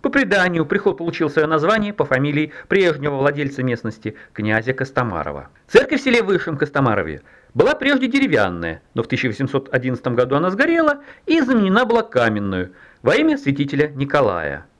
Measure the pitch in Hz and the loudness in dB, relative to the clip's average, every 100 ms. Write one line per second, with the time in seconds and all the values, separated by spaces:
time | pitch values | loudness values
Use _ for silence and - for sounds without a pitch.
0 | 269 269 233 202 180 170 156 196 202 - | 0 0 2 2 2 0 -2 0 0 -2
1 | 170 160 156 147 156 160 160 220 208 208 | -6 -2 0 0 2 2 2 0 -2 -2
2 | 139 131 147 143 151 - - 196 180 147 | 0 2 0 0 -4 -8 -2 2 2 2
3 | 147 139 139 143 139 139 127 117 113 - | -4 0 0 0 -6 -4 -4 -2 -6 -8
4 | 107 - - - 107 110 113 - 123 - | -12 -12 -16 -6 0 0 0 -4 -2 -2
5 | 120 85 73 71 69 _ _ 226 269 285 | -2 -4 -6 -8 -14 _ _ 4 4 -2
6 | 269 240 196 185 - 143 147 147 131 101 | 2 0 2 -2 -2 -4 -2 0 2 2
7 | 80 71 - - _ 117 196 302 269 285 | -2 -8 -14 -20 _ 2 2 2 0 0
8 | 262 277 269 139 98 87 82 80 _ - | 0 0 2 2 0 -2 -6 -8 _ -8
9 | 113 127 127 107 135 139 - 131 123 123 | -4 -2 -4 -4 -4 -4 -2 -4 -2 -4
10 | 127 120 123 139 180 196 311 330 311 285 | -2 0 0 0 0 0 0 2 2 0
11 | - - - 320 254 240 196 202 247 233 | -8 -16 0 0 2 2 4 2 4 2
12 | 220 127 113 104 101 92 90 - - _ | 2 2 2 0 -2 -2 -4 -10 -20 _
13 | - 208 311 285 143 139 143 139 151 139 | 2 2 2 0 0 -2 -2 0 -2 -2
14 | 139 147 120 87 76 73 - | -2 2 2 0 -4 -8 -14